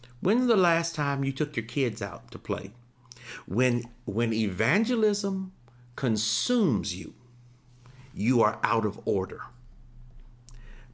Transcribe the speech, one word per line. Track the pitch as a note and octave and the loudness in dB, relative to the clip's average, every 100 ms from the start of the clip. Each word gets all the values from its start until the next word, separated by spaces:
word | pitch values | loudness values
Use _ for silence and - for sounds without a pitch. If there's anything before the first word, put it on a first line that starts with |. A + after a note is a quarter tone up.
| - - | -20 -4
When's | - A#3 B3+ | 2 2 4
the | G#3+ | 4
last | F3 E3 E3 | 4 2 0
time | - C#3+ C#3 | -2 -2 0
you | C3+ | -2
took | C3+ D3 - | -2 -4 -4
your | A2+ | -4
kids | - B2+ A#2 | -2 0 -2
out | G2+ E2+ - | -6 -8 -12
to | - | -10
play?" | - F#2+ F#2+ - - _ - - - - - | -4 -4 -6 -14 -20 _ -20 -20 -16 -14 -4
When, | G#2 B2+ A#2+ - - - | 0 2 2 -4 -10 -6
when | G2+ A#2 | -2 0
evangelism | A2+ A2 F2+ A2+ F3 A3+ B3 G#3+ G3 G3 F#3+ F#3+ - - - - - | 0 0 0 2 2 2 2 2 2 -2 -4 -6 -12 -20 -20 -20 -4
consumes | B2+ G#2+ - - - B3 G3 G#2+ E2+ F2 | 0 0 0 -2 0 2 4 2 -2 -6
you, | E2 - - - - - - - - - - | -10 -16 -20 -20 -20 -20 -20 -20 -20 -20 -14
you | - G#2+ B2 | -2 4 6
are | G#2+ - | 4 2
out | - A2+ G#2+ | 2 2 2
of | - - | 0 0
order. | G#2 F#2 - - - - - - - - - - - - - - - - | 0 0 -6 -14 -18 -20 -20 -20 -18 -18 -18 -20 -20 -18 -18 -16 -18 -10